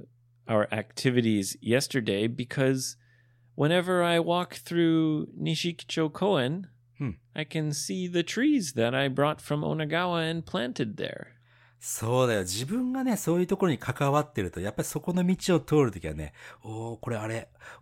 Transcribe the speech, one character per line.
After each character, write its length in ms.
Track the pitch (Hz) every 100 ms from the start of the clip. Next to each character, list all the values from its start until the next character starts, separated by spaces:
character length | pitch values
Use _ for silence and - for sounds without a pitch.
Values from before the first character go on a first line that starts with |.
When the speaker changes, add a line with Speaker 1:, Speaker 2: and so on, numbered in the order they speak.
| - _ _ _ -
Speaker 1:
our 220 | 110 104
activities 840 | 107 - - 135 123 113 104 95 -
yesterday 680 | - 123 - 139 107 98 113
because 680 | 123 120 - 135 131 123 - _ _ _ _ _ -
whenever 480 | 147 175 175 180
I 160 | 175 170
walk 340 | 170 175 175
through 720 | - - 170 165 160 160 151 160 165
Nishikicho 760 | 156 160 175 165 - - 156
Koen, 560 | 156 190 175 127 170 185 - _ -
Speaker 2:
う 40 |
ん。 140 | 139 87 _
Speaker 1:
I 120 | - 151
can 220 | 160 151
see 420 | 143 - 185 180
the 100 | 175
trees 540 | 170 - 285 294 160
that 220 | 113 113 131
I 160 | 139
brought 240 | 131 147 151
from 260 | - 147
Onagawa 680 | 156 156 151 160 180 170 160
and 120 | 165
planted 540 | - 185 247 - 113 -
there. 380 | - - - - _ _ _ _
Speaker 2:
そ 440 | - - 110 127
う 40 | 127
だ 60 |
よ。 60 | 107
自 240 | 92 98
分 280 | 131 226 254
が 120 | 262
ね、 120 | 254 202
そ 200 | - 170
う 40 |
い 20 |
う 40 | 180
と 100 | 190
こ 100 | 190
ろ 60 |
に 60 | 127
関 320 | - - 143
わ 100 | 147
っ 100 | 147
て 80 | -
る 100 | 90
と、 100 | -
や 100 | 98
っ 40 |
ぱ 80 | -
り 60 | 156
そ 120 | 151
こ 120 | -
の 140 | 180 180
道 300 | 190 - 170
を 40 |
通 220 | - 147
る 80 | 131
と 80 | 95
き 80 | 80
は 60 |
ね、 180 | 78 76 - - -
「お 300 | 110 110 113
ー、 40 | 113
こ 120 | -
れ 60 | 113
あ 100 | 110
れ、 240 | 113 113 _ - -